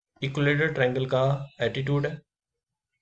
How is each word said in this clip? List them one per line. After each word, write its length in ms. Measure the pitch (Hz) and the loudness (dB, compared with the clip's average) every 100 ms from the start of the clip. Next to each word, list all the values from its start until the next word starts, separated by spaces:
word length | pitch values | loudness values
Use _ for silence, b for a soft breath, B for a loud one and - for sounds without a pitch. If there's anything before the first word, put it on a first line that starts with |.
| _ _ | _ _
equilateral 520 | 135 147 143 147 156 | -6 0 2 2 0
triangle 320 | 151 127 127 131 | 2 0 0 0
का 180 | 131 135 139 - - | 2 2 0 -4 -4
altitude 460 | 117 139 135 143 143 | -2 -2 0 0 0
है, 120 | 143 - _ _ _ _ _ _ _ | -6 -14 _ _ _ _ _ _ _